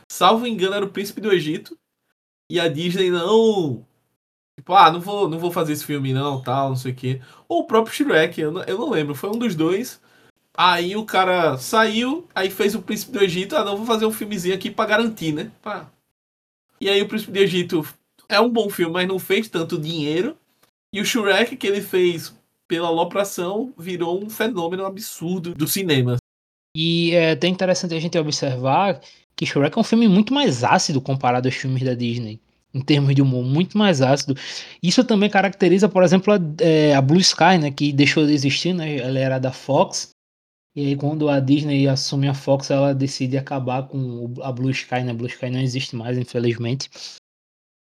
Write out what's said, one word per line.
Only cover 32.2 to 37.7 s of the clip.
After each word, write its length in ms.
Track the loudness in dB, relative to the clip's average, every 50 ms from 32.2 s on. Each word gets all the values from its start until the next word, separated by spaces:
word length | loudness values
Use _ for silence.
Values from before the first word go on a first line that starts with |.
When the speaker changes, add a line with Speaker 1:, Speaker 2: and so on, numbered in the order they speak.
| -6 -8 -12 -14 _ _ _ _ _ _ -8
Speaker 2:
em 80 | -8
termos 320 | 0 2 2 2 4 4 4
de 80 | 4
humor, 240 | 4 4 2 0 0
muito 320 | 0 0 0 0 0 0
mais 240 | 2 2 4 4 4
ácido. 360 | 4 4 4 2 2 -2 -4 -6 -6 -12 -14 -14 -14 -16 -12 -4
Isso 220 | -2 2 4 4 4
também 260 | 4 2 2 2 4
caracteriza, 600 | 4 2 2 2 0 2 4 4 6 6 4 4
por 160 | 6 4 6
exemplo, 280 | 6 6 4 4 4 2
a, 60 | 2 2 -2 -2 2
é, 340 | 4 4 6 6 6 6 6
a 60 | 4
Blue 180 | 6 6 4 6
Sky, 400 | 4 4 4 6 6 6 6 6
né, 120 | 2 0